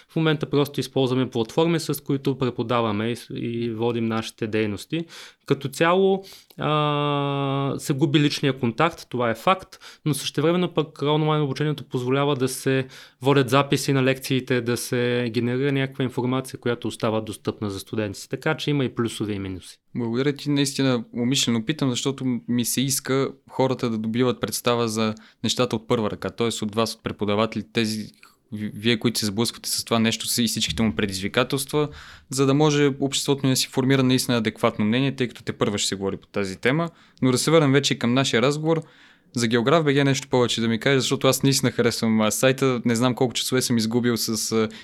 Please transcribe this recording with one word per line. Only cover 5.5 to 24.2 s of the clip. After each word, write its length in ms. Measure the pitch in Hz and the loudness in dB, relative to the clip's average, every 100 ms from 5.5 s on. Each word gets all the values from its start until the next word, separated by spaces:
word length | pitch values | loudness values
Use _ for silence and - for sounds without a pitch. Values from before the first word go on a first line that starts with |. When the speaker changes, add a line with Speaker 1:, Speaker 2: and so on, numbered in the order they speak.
| 139 135 | -2 -2
Speaker 1:
цяло, 560 | - 170 185 190 190 - - _ - | 0 4 4 4 2 -4 -20 _ -6
а, 1160 | 147 151 151 147 147 143 143 139 139 139 139 127 | -2 0 0 0 0 0 -2 -2 -2 -2 -2 -4
се 140 | - | -4
губи 280 | 135 151 151 | 0 2 4
личния 380 | 143 - 139 131 | 2 0 -2 0
контакт, 480 | 120 113 165 - - | -2 2 0 0 -10
това 220 | 120 120 | -2 -2
е 40 | |
факт, 440 | 113 180 185 - - - - | 0 0 0 -2 -20 -20 -6
но 100 | 151 | -2
същевременно 600 | 139 - - 156 180 175 | -2 -2 0 2 2 0
пък 280 | 160 156 - | -2 -4 -4
онлайн 400 | 143 151 156 151 | 0 2 2 2
обучението 420 | 143 135 151 147 | 0 -2 -2 -4
позволява 520 | - 131 123 139 143 135 | -4 -4 0 0 2 0
да 120 | 127 | -2
се 380 | - 139 131 131 - - _ | -2 0 0 -2 -12 -20 _
водят 280 | 127 139 120 | 4 4 6
записи 420 | 135 139 139 - | 4 4 0 2
на 100 | 135 | 2
лекциите, 580 | 127 131 - 131 127 127 | 2 0 0 -2 0 0
да 160 | 117 120 | 0 -2
се 540 | - 123 123 123 120 | -2 -2 0 0 0
генерира 380 | 120 117 127 139 | -2 0 0 0
някаква 320 | 139 135 135 | 0 -2 -2
информация, 560 | 127 - 123 131 131 - | -4 -2 -2 -2 -4 -6
която 280 | 120 120 110 | -4 -2 -4
остава 320 | - 117 110 | -2 0 0
достъпна 500 | 107 98 - - 104 | -4 -6 -6 -4 -6
за 80 | 98 | -6
студентите. 500 | - 110 104 98 - | -6 -4 -4 -6 -10
Така 280 | 131 160 151 | -6 -4 -2
че 140 | - | -2
има 140 | 143 | 0
и 100 | 123 | -2
плюсове, 380 | - 113 - 104 | -2 -4 -2 -6
и 60 | 98 | -4
минуси. 400 | 95 90 - - _ | -6 -10 -14 -20 _
Speaker 2:
Благодаря 380 | 127 117 120 143 | -6 -4 0 -2
ти, 180 | 139 143 | -2 -2
наистина 540 | 143 139 139 135 123 110 | 0 0 0 2 0 -2
умишлено 520 | 120 120 135 - 117 | -4 0 0 2 0
питам, 260 | 110 156 135 | 0 -2 0
защото 500 | 120 139 135 131 117 - | 0 -4 -2 -2 -4 -2
ми 160 | 123 | -2
се 160 | 113 - | 0 0
иска 520 | 135 131 - 135 135 - _ | 0 -2 0 -2 -2 -6 _
хората 400 | - 131 123 123 | 0 0 2 -2
да 80 | 110 | -2
добиват 420 | 110 113 | -2 2